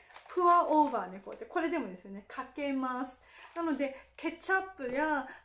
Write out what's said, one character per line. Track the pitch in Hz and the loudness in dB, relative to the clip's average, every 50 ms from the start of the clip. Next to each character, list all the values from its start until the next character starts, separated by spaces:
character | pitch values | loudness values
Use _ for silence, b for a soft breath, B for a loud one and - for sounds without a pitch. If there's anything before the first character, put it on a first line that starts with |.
| B B B B - - - | B B B B -18 -6 0
pour | 359 349 349 349 349 - | 4 6 6 6 6 6
over | - 311 302 294 - 247 208 180 180 | 6 6 6 6 6 2 -2 -4 -6
ね、 | 185 196 - | -10 -12 -14
こ | - | -14
う | - | -12
や | |
っ | - | -12
て。 | 226 | -8
こ | - - 359 | -4 -2 0
れ | 320 311 | 0 0
で | 349 302 | 0 -2
も | 233 | -2
い | 190 | -4
い | 180 | -8
で | - | -12
す | - | -12
よ | 196 | -12
ね。 | 196 202 - | -14 -14 -14
か | - - 269 247 | -12 -10 -10 -10
け | - - 302 285 285 | -10 -8 -4 -4 -2
ま | 269 262 262 254 254 247 269 | -2 -2 -2 -2 -2 -4 -6
す。 | 262 - - B B B B B B B | -8 -10 -16 B B B B B B B
な | 339 | -2
の | 330 330 285 | 0 0 0
で、 | - 277 269 269 B B B B | 0 0 -2 -4 B B B B
ケ | - 294 320 | -8 -6 -6
チ | 320 - - - | -6 -6 -2 0
ャ | 381 381 | 0 0
ッ | 381 381 - | 0 -2 -8
プ | - 269 247 | -8 -6 -4
や | 247 277 302 311 302 277 269 B B B | -2 0 0 0 0 -2 -2 B B B